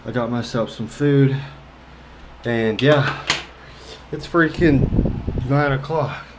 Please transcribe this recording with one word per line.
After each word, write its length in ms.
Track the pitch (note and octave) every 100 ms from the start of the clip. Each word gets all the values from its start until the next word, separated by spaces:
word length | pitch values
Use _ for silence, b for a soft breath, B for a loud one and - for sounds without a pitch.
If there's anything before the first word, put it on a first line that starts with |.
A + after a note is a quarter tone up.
I 60 | -
got 200 | A#2+ A#2
myself 400 | A#2+ A#2 A#2+ A2
some 180 | - A2+
food. 480 | - C#3+ C#3 C3+ C3+ - - - - - B B B B -
And 380 | A#2+ A#2 A2 G#2+
yeah, 420 | C3 D3 - - - - - - B B B B -
it's 160 | D3 -
freaking 1200 | E3+ D#3 - E3+ C3+ - - - - - - B2+
nine 220 | C#3+ D3
o'clock. 540 | C3+ - D#3+ C#3 - -